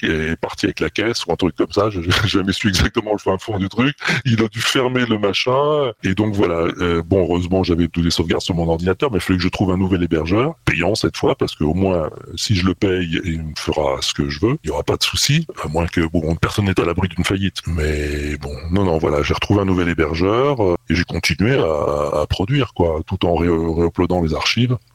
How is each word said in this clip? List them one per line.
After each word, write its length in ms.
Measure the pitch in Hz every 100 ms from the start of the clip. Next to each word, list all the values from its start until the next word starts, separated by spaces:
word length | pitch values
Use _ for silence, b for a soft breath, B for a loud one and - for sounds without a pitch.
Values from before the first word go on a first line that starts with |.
est 320 | - 78 80
parti 320 | 80 - - 98
avec 140 | -
la 100 | 80
caisse 340 | - 107 117
ou 80 | -
un 40 | 82
truc 180 | 87
comme 160 | - -
ça. 180 | - 107
Je, 120 | 98
<laughs> 20 |
je, 80 | 85
j'ai 180 | 82 98
jamais 240 | 98 95
su 140 | 95 107
exactement 460 | 90 90 - 107
le 60 | 104
fin 200 | - 92
fond 220 | - 104
du 80 | 95
truc. 280 | 110 135 - B 151
Il 180 | 120 113
a 60 | 113
dû 120 | 113
fermer 460 | - 139 127 127 117
le 140 | 107
machin 720 | 101 92 123 131 147 151 131 -
et 140 | 95 95
donc 180 | 107
voilà. 320 | 101 92 82 85 -
Euh, 200 | 87 85
bon, 200 | 82 95
heureusement, 420 | 82 87 87 95
j'avais 240 | 90 85 82
toutes 180 | 85
les 60 | 82
sauvegardes 320 | - 85 -
sur 140 | - 85
mon 120 | 82
ordinateur, 440 | 82 90 92 147
mais 60 | 107
il 20 |
fallait 180 | - 95
que 60 |
je 40 | 90
trouve 220 | - 95
un 80 | 92
nouvel 240 | 95 92
hébergeur, 540 | 85 80 82 78 143 -
payant 320 | - 82 85 110
cette 200 | - -
fois, 200 | 147 156
parce 180 | -
que 80 | -
au 120 | 76
moins, 360 | 87 95 87 76 - -
si 220 | 87 - 98
je 100 | 92
le 80 |
paye, 460 | 90 98 92 87 82
il 160 | 92 80
me 140 | 78 73
fera 420 | - 78 71 67
ce 100 | -
que 160 | - 71
je 120 | 73
veux. 180 | 107 147
Il 40 | 78
y 20 |
aura 120 | 73
pas 140 | - -
de 80 |
souci, 420 | - - - 151 160 -
à 60 | 78
moins 180 | 80 85
que, 140 | -
bon, 340 | 82 85 78
personne 300 | 82 - -
n'est 80 | 101
à 140 | 92 85
l'abri 200 | 85 90
d'une 160 | -
faillite. 360 | 85 98 98 - -
Mais 720 | 85 76 76 73 73 73 71
bon, 180 | 71 71 82
non, 140 | 92
non, 120 | 95 80
voilà, 260 | 73 73
j'ai 120 | 73
retrouvé 260 | 85 - 104
un 60 | 98
nouvel 240 | 90 87
hébergeur, 720 | 82 76 80 92 113 139 135
euh, 100 | 95 85 -
et 60 |
j'ai 100 | 80
continué 500 | 87 85 - 78 104
à, 680 | 139 92 76 - 73 73 -
à 40 | 76
produire, 460 | - 98 143 120
quoi, 300 | - 85 80 -
tout 200 | 92 90
en 80 |
ré-, 120 | 85 87
réuploadant 720 | 82 82 80 85 - 85 90
les 100 | 82
archives. 460 | 78 - - 120 123 _